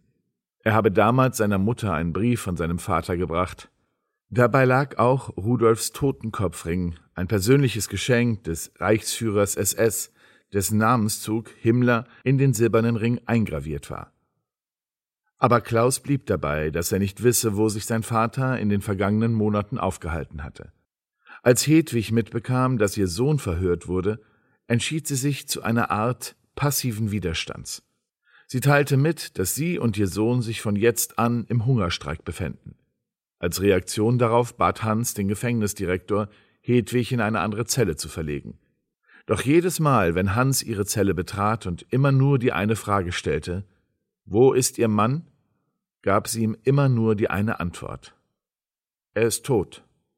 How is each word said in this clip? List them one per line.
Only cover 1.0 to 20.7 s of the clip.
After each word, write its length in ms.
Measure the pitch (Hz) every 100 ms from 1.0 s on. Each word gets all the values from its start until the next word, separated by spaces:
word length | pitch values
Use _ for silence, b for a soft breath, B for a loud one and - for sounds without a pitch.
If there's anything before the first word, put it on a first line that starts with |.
| 107 127 131 -
seiner 220 | 104 98
Mutter 340 | 101 123 104
einen 200 | 78 85
Brief 280 | 85 117 85
von 160 | - 87
seinem 220 | 82 87
Vater 380 | - 82 - 87
gebracht. 540 | 87 82 95 - - _ _ _ _ _ _
Dabei 340 | 110 120 135
lag 340 | 127 131 143 -
auch 380 | 120 131 - -
Rudolfs 560 | 101 120 113 117 -
Totenkopfring, 1000 | - 139 - 113 - 92 - 82 90 87 85 _
ein 120 | - 90
persönliches 600 | 107 95 139 131 107 -
Geschenk 560 | 98 - 120 120 104
des 280 | - 80 - -
Reichsführers 800 | 90 110 - - 113 101 101 -
S 180 | 98
S, 380 | - 110 - - b b b _
dessen 260 | 101 95 107
Namenszug 720 | 110 123 107 - - 110 - -
Himmler 460 | 113 123 123 117 120 B
in 160 | 127 135
den 160 | 135
silbernen 420 | 107 113 113 117 117
Ring 240 | 117 120 -
eingraviert 640 | 117 104 76 73 71 -
war. 220 | 50 50 _ _ _ _ _ _ _ _ _ _ _ _ _
Aber 240 | 127 117
Klaus 400 | - 117 120 131
blieb 260 | - 139 -
dabei, 440 | 90 73 76 78
dass 220 | 80 85
er 60 | 95
nicht 240 | 101 -
wisse, 340 | 117 113 113 101
wo 120 | 110
sich 160 | 104
sein 180 | - 113
Vater 560 | 107 113 113 - 131 120
in 120 | 104
den 100 | 101
vergangenen 540 | 101 95 101 107 117
Monaten 440 | 113 107 104 98 123
aufgehalten 640 | 92 - 82 80 69 76
hatte. 300 | 71 - -